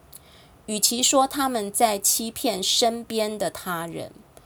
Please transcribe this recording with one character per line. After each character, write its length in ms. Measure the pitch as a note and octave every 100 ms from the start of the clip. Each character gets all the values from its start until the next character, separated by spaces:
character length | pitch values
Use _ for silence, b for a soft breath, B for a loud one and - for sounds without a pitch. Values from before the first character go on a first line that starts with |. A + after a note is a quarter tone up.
| - B B B B B -
与 120 | G#3+
其 240 | - A#3
说 240 | B3+ C#4 C4+
他 220 | C#4+ C4+
们 240 | A#3+ G3+
在 260 | G3+ A#3 G3+
欺 320 | - - A3+
骗 320 | - B3+ F#3+
身 400 | F#3 - A#3 A#3
边 360 | A#3 A3 G#3+ G#3+
的 120 | F3+
他 380 | - - E3+ E3+
人， 240 | E3 G#2+ - - -